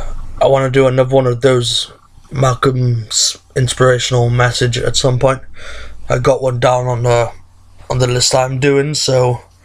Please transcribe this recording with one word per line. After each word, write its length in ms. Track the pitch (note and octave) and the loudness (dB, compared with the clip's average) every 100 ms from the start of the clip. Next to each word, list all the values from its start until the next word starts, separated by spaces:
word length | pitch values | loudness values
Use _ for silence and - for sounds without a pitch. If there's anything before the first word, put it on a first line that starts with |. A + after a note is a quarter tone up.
| - - - - | -6 -8 -8 -2
I 40 | - | 2
wanna 220 | C3+ C3+ | 2 2
do 180 | C3 C3 | 2 4
another 280 | C3 B2+ | 2 2
one 120 | C3+ B2+ | 2 2
of 140 | A#2+ | 2
those 500 | C3+ B2+ A#2+ - - - _ - - | 2 2 0 -4 -6 -12 _ -20 -10
Malcolm's 1040 | C3 C3 A#2+ C#3 B2+ B2 A#2 G#2+ - - - _ | -2 0 0 0 0 0 -2 -2 -2 -2 -4 _
inspirational 760 | - B2 - C3 B2 - B2+ A#2+ | -4 -2 2 2 2 0 0 2
message 480 | A#2+ B2 - B2 A#2+ | 2 0 0 -2 -2
at 180 | A#2+ - | -2 0
some 220 | C3+ B2 | 0 2
point. 240 | C3+ C3+ - - - - - - - | 0 0 -8 -12 -12 -12 -12 -10 -4
I 100 | B2+ | 0
got 240 | C3 B2 | 2 0
one 160 | C3 B2 | 0 0
down 280 | C3 B2+ B2 | 0 0 -2
on 180 | A#2+ | -2
the, 260 | A#2+ A#2+ A#2 - - - - - - | 0 0 0 -6 -20 -20 -20 -14 -6
on 100 | B2+ | 0
the 80 | B2+ | 0
list 280 | B2 - | 0 0
I'm 240 | C3+ C3 C3 | 0 0 0
doing, 360 | C#3+ C#3 C#3+ | 2 2 0
so 480 | D3 - C3 B2+ A#2+ - _ | -2 0 2 2 -2 -8 _